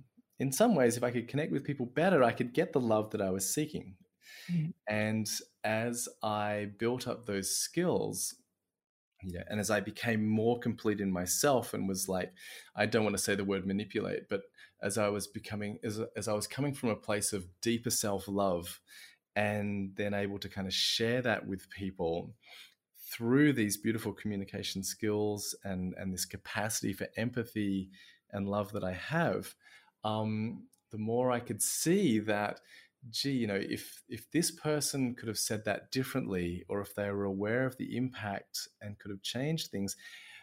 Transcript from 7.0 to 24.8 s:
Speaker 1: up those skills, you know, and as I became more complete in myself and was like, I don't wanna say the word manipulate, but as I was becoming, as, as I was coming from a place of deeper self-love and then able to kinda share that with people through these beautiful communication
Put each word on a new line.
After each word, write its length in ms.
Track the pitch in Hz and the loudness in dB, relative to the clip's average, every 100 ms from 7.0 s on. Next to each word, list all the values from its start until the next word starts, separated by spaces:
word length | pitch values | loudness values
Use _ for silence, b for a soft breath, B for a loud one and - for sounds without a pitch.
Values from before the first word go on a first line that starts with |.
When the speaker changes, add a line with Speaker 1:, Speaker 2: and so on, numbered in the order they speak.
| 123 | -4
Speaker 1:
up 180 | 117 113 | -6 -2
those 300 | 98 95 - | -2 0 -2
skills, 800 | - 170 175 110 - 185 - - _ _ _ _ _ _ _ - | 0 0 2 2 0 -2 -4 -6 _ _ _ _ _ _ _ -12
you 100 | 95 | -8
know, 100 | 87 - | -8 -4
and 100 | 107 | -2
as 120 | 101 | 2
I 80 | 104 | 2
became 480 | 101 - 120 110 107 | 2 -4 0 2 4
more 320 | 110 113 120 | 4 4 4
complete 400 | 120 113 110 104 | 0 0 0 2
in 120 | 98 | 2
myself 640 | 90 90 - 147 127 117 | 0 0 2 4 4 2
and 140 | 104 98 | -4 -2
was 200 | 95 - | -2 -2
like, 260 | 92 92 - B B B - | -2 -4 -8 B B B 0
I 100 | 107 | 2
don't 180 | 113 | 4
wanna 140 | 104 101 | 2 2
say 180 | - 101 | 2 2
the 80 | |
word 220 | 101 98 95 | 2 0 2
manipulate, 640 | 98 104 110 98 98 - | -2 0 -2 -2 -4 -4
but 120 | 98 - B B B | -6 -6 B B B
as 160 | 104 110 | -2 2
I 80 | 104 | 2
was 180 | 104 - | 0 -4
becoming, 540 | 110 - 104 104 107 | -10 -8 -6 -6 -4
as, 160 | 113 107 113 113 | -4 -4 -6 -4
as 120 | 101 | -2
I 60 | |
was 120 | 107 - | -2 -2
coming 280 | - 139 135 | -2 -2 0
from 140 | 120 | -2
a 60 | 104 | -2
place 380 | - 104 - | -2 0 0
of 140 | 101 90 - | -2 -6 -4
deeper 280 | 117 117 117 | 0 0 0
self-love 880 | - 107 98 101 98 98 87 90 - _ B B B _ 104 | 0 0 -2 0 2 2 2 -2 -12 _ B B B _ 0
and 600 | 104 104 104 101 95 95 | 2 2 0 -2 -4 -2
then 180 | 101 | -2
able 240 | 101 101 101 | 0 -2 -4
to 100 | 98 | -8
kinda 200 | 101 95 | -6 -2
share 540 | - - - 113 127 | 0 0 2 2 2
that 240 | 120 104 - | 2 0 -2
with 200 | 95 - | -6 -8
people 640 | - 98 92 82 85 80 - B B B B _ - - | -8 -6 -2 0 0 -4 -14 B B B B _ -20 -14
through 440 | - 117 135 151 | -4 4 6 6
these 240 | 123 104 98 | 6 2 2
beautiful 360 | 113 110 113 | 0 0 -2
communication 720 | 95 110 101 98 104 101 95 | -4 -4 -4 -4 -6 -6 -4